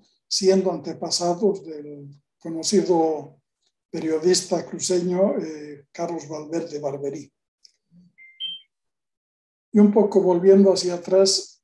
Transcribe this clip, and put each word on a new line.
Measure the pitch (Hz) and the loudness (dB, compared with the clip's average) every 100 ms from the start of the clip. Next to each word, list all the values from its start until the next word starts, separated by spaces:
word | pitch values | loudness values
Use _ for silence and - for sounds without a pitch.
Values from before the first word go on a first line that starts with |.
| _ _ - | _ _ -8
siendo | - 190 190 185 | -2 2 2 2
antepasados | 170 165 156 165 - 175 175 214 170 | -4 -8 -10 -6 -4 -2 0 0 -2
del | 160 151 147 143 143 143 _ _ | -8 -14 -14 -16 -18 -20 _ _
conocido | 165 160 160 202 170 170 160 156 143 _ _ _ _ _ _ | -12 -8 0 0 2 2 2 -2 -8 _ _ _ _ _ _
periodista | 170 160 156 170 180 - 175 - | -8 -4 0 2 0 0 -6 -6
cruceño, | 170 - 180 175 180 202 240 | -8 -4 -2 0 0 0 0
eh, | 160 151 147 147 _ | -6 -10 -14 -18 _
Carlos | - 170 170 143 | -10 -8 -8 -10
Valverde | 156 151 165 160 147 | -14 -8 -8 -8 -8
Barberí. | 147 139 139 151 123 _ _ _ _ _ _ _ _ _ 1047 1047 784 807 _ _ _ _ _ _ _ _ _ _ _ | -8 -8 -8 -10 -16 _ _ _ _ _ _ _ _ _ -20 -14 -14 -14 _ _ _ _ _ _ _ _ _ _ _
Y | 208 | 4
un | 208 | 6
poco | 214 202 202 | 6 4 2
volviendo | 180 175 190 196 196 | 2 4 6 8 6
hacia | 175 180 | 4 0
atrás, | 175 175 185 196 - - _ | -6 0 4 4 2 -4 _